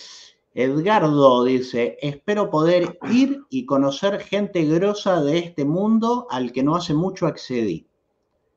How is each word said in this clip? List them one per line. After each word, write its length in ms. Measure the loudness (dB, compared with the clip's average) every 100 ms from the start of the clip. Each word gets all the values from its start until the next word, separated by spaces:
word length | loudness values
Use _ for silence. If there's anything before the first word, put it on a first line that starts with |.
| -20 -20 -20 _ _
Edgardo 880 | -4 -2 0 0 2 2 6 6 6
dice, 520 | 4 0 -2 -4 -4 -4
"Espero 500 | -8 -8 -4 -2 -2
poder 480 | 0 2 2 0 -4 0
ir 300 | 2 2 0 -6
y 160 | -8 -2
conocer 520 | 0 0 0 -2 -2
gente 440 | -4 -4 -2 -2
grosa 580 | 0 2 0 -2 0 0
de 160 | 2 0
este 260 | -4 -4
mundo 600 | -2 0 2 2 2 -2 -4
al 220 | -6 -6
que 100 | -2
no 120 | 0
hace 200 | 0 -2
mucho 320 | -2 -2 -2 -4
accedí. 600 | -4 -6 -4 -4 -4 -10 _ _ _ _ _ _